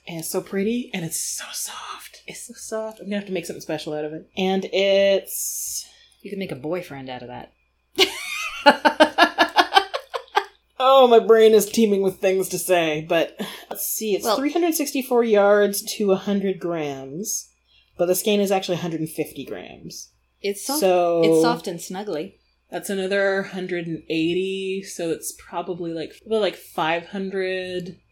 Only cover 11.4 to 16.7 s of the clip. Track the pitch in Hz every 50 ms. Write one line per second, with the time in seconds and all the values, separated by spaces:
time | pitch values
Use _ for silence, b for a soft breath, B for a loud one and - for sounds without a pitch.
11.4 | 220 220 220 214 202 - - 233 226 208 202 196 196 185 185 - - 190 190 190
12.4 | 185 185 185 170 - - 185 175 165 160 151 156 156 160 175 165 151 - - -
13.4 | 202 B B B B - - - - - - - 220 214 196 170 - - 311 277
14.4 | 269 294 294 339 339 339 320 - 285 277 - 277 254 - 247 240 233 226 208 202
15.4 | 202 202 208 208 208 202 202 - - - - - 214 196 190 190 - 208 202 202
16.4 | 190 196 190 165 185 170